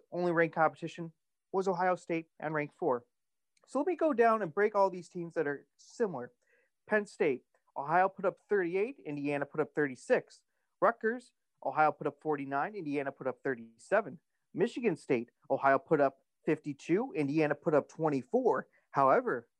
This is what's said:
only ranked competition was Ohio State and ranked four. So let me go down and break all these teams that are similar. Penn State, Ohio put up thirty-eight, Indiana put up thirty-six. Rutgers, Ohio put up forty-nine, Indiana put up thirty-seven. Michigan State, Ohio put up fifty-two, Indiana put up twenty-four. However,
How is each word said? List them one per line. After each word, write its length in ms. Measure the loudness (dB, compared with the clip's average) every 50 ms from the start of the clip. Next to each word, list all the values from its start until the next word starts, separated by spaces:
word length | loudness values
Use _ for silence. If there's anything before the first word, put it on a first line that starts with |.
| _ -10
only 220 | -4 -2 0 2
ranked 240 | 2 2 2 2 2
competition 560 | 2 2 2 2 -2 -12 -12 -10 -10 -12 -12 _ _ _ _ _ _ _ -6
was 160 | -4 -2 0 0
Ohio 260 | 0 2 2 0 0
State 320 | -2 -2 -4 -4 -4 -4 _ _ -8
and 140 | -6 -4 -2
ranked 200 | -2 -4 -4 _
four. 280 | -4 -2 0 0 -2 -4 _ _ _ _ _ _ _ _ _ _ _ _
So 120 | _ -4 -2
let 80 | -2
me 100 | -2 0
go 160 | 0 0 0
down 300 | 4 4 4 4 4 2
and 100 | -2 -4
break 220 | 0 0 0 2 4
all 160 | 2 2 2
these 180 | 0 -6 -14 -12
teams 260 | -10 -10 -10 -6 -4
that 120 | -2 -2
are 180 | -2 -4 -6 -10 _ _ _
similar. 540 | -20 -16 -6 -4 -4 -4 -4 -8 -10 -12 _ _ _ _ _ _ _ _ _ _ _ -2
Penn 160 | -2 -2 -2
State, 360 | -2 -4 0 0 0 0 -2 _ _ _ _ _ _ -12
Ohio 320 | -10 -4 0 2 2 2 2
put 160 | -2 -2 -4
up 140 | -4 -4 _ _ -2
thirty-eight, 480 | -2 0 0 0 -2 -2 -4 -4 -6 -12 -10
Indiana 400 | -10 -8 -4 -4 -2 -2 -2 -4
put 140 | -6 -4 -4
up 80 | -4 -4 -2
thirty-six. 640 | -2 -2 -2 -4 -8 -2 0 0 0 0 _ -20 _ _ _ _ _ _ _ _ 0
Rutgers, 520 | 2 2 2 0 -4 -4 -4 -4 -10 _ _ _ _ _ _ _ -8
Ohio 280 | -4 0 2 2 2
put 160 | 2 0 -6 -6
up 80 | -6 _
forty-nine, 540 | -4 -4 -4 -4 -4 -4 -4 -4 -4 -4 -6
Indiana 380 | -8 -8 -4 -4 -4 -4 -6
put 160 | -8 -6 -6 -6
up 100 | -6 _ -4
thirty-seven. 760 | -6 -6 -6 -8 -18 _ _ -6 -2 0 0 0 -2 -12 -18 _ _ _ _ _ _
Michigan 440 | -2 -2 -2 -2 -2 -2 -2 -2 -2
State, 340 | -2 -2 0 0 0 0 _ _ _ _ -4
Ohio 300 | -2 0 4 4 2 2
put 220 | 2 0 2 2
up 160 | 2 0 0 _ _ _ _ _ -2
fifty-two, 680 | -2 -2 -2 -2 -10 -12 -10 -4 -2 0 0 0 -2 -4
Indiana 400 | -4 -2 0 2 2 2 0 0
put 180 | -2 -2 2
up 160 | 2 2 0 0
twenty-four. 760 | -8 -4 -2 0 0 -2 -4 -2 -2 2 2 2 2 0 -2 _ _ _ _ _
However, 560 | 0 2 4 6 6 4 2 0 -4 -4 -6 _ _